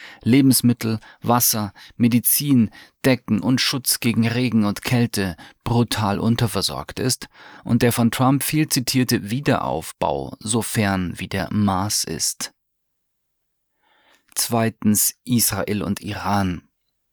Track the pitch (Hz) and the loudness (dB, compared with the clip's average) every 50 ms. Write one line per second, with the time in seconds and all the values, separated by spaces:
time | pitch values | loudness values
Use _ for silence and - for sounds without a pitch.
0 | - - - - - 107 120 143 135 135 123 - - 120 120 - - 113 110 107 | -20 -20 -20 -6 0 4 4 6 6 6 4 4 4 2 2 2 -2 -4 -4 -4
1 | - - - _ - 107 117 120 - - - 113 107 98 - - - - - - | -6 -12 -20 _ 0 2 2 2 4 2 0 -2 -4 -6 -10 -14 -20 -20 -2 2
2 | 120 120 113 120 - - - - 147 147 139 123 113 101 - - - - _ _ | 2 4 4 4 2 2 0 0 2 4 4 4 4 4 0 -8 -20 -20 _ _
3 | - 139 131 120 - - 107 101 - 110 131 120 - - - 135 - - - - | 0 2 2 2 0 -2 -2 0 0 0 0 0 0 -2 -2 -4 -2 -4 -4 -2
4 | - 120 107 104 113 113 110 123 127 123 107 113 104 104 98 - - - 123 120 | -2 -2 0 2 0 0 0 0 0 2 2 2 2 2 0 -2 -4 0 2 2
5 | 120 117 - 101 98 95 82 - - - - _ _ 120 117 120 120 107 - - | 2 0 0 -2 -2 -2 -4 -8 -14 -20 -20 _ _ 0 2 2 2 0 0 -2
6 | 110 98 101 - - 110 117 117 123 107 - 98 90 - 71 65 73 - - - | 0 0 0 0 0 0 0 2 0 -2 -2 -4 -4 -4 -6 -8 -10 -10 -8 -4
7 | - 131 - - - - _ - - - - - - - 120 120 127 120 110 - | -2 -2 -2 -4 -6 -16 _ -20 -20 -20 -20 -18 -4 -2 0 2 2 2 2 2
8 | 117 117 - - 131 127 139 139 - - - 151 156 151 - 139 120 - - 131 | 0 0 2 2 2 2 2 2 0 -2 -2 -2 -2 0 -2 -2 -2 0 0 0
9 | 127 123 123 104 - 101 113 135 147 - 123 - - 65 67 80 - - - - | 0 2 0 -2 -2 -4 -6 -4 0 0 0 0 0 -2 -4 -4 -6 -10 -8 -4
10 | - 80 73 71 67 64 - - - - - 117 104 - - 117 107 101 98 92 | -2 -2 -2 -2 -4 -8 -12 -10 -8 -4 -2 -2 -2 -2 -2 0 0 0 0 0
11 | 90 85 - - 95 90 - 98 87 - - 107 104 101 95 92 98 104 - - | -2 -4 -6 -8 -8 -6 -6 -6 -6 -2 0 0 2 2 2 0 -2 -2 -2 -4
12 | - - 82 - - - - - - - - _ _ _ _ _ _ _ _ _ | -4 -4 -6 -4 -4 -6 -6 -6 -10 -14 -14 _ _ _ _ _ _ _ _ _
13 | _ _ _ _ _ _ _ _ _ _ _ _ _ _ _ _ _ _ _ _ | _ _ _ _ _ _ _ _ _ _ _ _ _ _ _ _ _ _ _ _
14 | _ _ _ _ _ _ - - - - 120 117 113 113 - - - 107 104 98 | _ _ _ _ _ _ -6 -6 -4 -2 0 0 0 0 -2 0 0 2 2 2
15 | - - - - _ - 247 120 208 - - - - - 208 208 - - 202 - | 0 -2 -4 -6 _ 0 0 2 2 0 0 -2 -2 -2 -2 -2 -2 -4 -4 -6
16 | - 101 101 98 - 95 101 - 98 92 87 78 - _ _ _ _ _ _ _ | -6 -8 -8 -6 -4 -2 0 0 0 0 -2 -6 -10 _ _ _ _ _ _ _
17 | _ _ | _ _